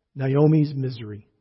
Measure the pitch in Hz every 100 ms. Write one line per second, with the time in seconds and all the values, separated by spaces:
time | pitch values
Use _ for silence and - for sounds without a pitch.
0 | _ 139 135 139 151 156 147 135 131 120
1 | 107 104 - _